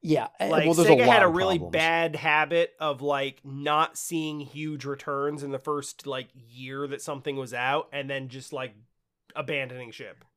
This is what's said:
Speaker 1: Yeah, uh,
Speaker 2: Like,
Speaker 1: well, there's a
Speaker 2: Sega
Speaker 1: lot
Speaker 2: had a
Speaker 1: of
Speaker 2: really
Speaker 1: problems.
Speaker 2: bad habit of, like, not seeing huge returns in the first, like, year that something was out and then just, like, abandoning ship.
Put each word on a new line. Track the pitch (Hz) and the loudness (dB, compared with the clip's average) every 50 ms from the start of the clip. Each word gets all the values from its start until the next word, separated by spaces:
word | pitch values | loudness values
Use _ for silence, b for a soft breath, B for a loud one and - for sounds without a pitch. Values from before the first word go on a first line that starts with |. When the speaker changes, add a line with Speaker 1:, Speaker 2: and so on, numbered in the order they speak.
Speaker 1:
Yeah, | - 175 151 139 113 - _ - | 0 2 0 0 0 -4 _ -4
uh, | - | -2
Speaker 2:
Like, | 196 165 156 151 | 2 2 2 4
Speaker 1:
well, | 160 165 | 4 4
there's | 160 170 170 | 6 8 8
a | 160 | 8
Speaker 2:
Sega | 127 247 | 8 10
Speaker 1:
lot | 233 233 | 8 8
Speaker 2:
had | 220 202 | 8 8
a | |
Speaker 1:
of | 180 165 | 6 4
Speaker 2:
really | 175 185 190 190 170 | 2 2 2 2 0
Speaker 1:
problems. | 175 175 156 | -2 -2 0
Speaker 2:
bad | 160 160 165 165 165 165 165 151 | 0 2 2 2 2 0 0 -2
habit | 151 - 160 151 156 156 147 165 170 170 160 _ _ | -2 0 2 2 2 2 2 2 0 0 0 _ _
of, | 156 151 143 127 139 | -4 -4 -4 -4 -2
like, | 143 143 139 139 139 131 _ _ | -2 -2 -2 -2 -6 -8 _ _
not | 139 135 139 143 147 151 151 160 160 - - | -14 -12 -6 -2 0 2 2 2 0 -2 -10
seeing | - - 170 160 156 156 151 151 | -10 -6 -6 -4 -4 -4 -8 -10
huge | 143 131 - 143 156 156 151 143 127 | -12 -12 -12 -10 -8 -8 -8 -8 -8
returns | 139 139 135 - - 143 139 139 147 151 147 139 | -10 -10 -8 -8 -6 -4 -2 -2 -4 -4 -4 -8
in | 143 | -8
the | 135 131 | -8 -8
first, | _ 156 151 147 135 - - - - | _ -4 -4 -4 -6 -8 -14 -14 -10
like, | 139 135 131 131 - _ | -10 -8 -8 -10 -12 _
year | 135 117 113 120 123 127 127 135 139 143 | -20 -20 _ -20 -16 -14 -12 -8 -8 -6
that | 139 139 135 - | -6 -8 -8 -8
something | - 147 139 127 151 139 | -8 -10 -8 -6 -6 -6
was | 135 131 120 120 | -6 -8 -8 -6
out | 123 123 131 139 156 156 - - | -4 -2 0 0 0 -2 -4 -8
and | 143 139 135 | -10 -6 -6
then | 139 139 135 131 | -6 -6 -6 -8
just, | 120 135 127 - - | -14 -16 -16 -12 -10
like, | 135 131 123 104 107 113 _ _ _ _ _ _ _ _ _ - | -8 -8 -10 -12 -18 _ _ _ _ _ _ _ _ _ _ -10
abandoning | 180 175 131 156 139 135 123 127 127 123 113 | -10 -8 -6 -6 -6 -6 -8 -10 -14 -14 -16
ship. | 107 - 127 101 92 _ - _ _ | -16 -16 -16 -16 -18 _ -20 _ _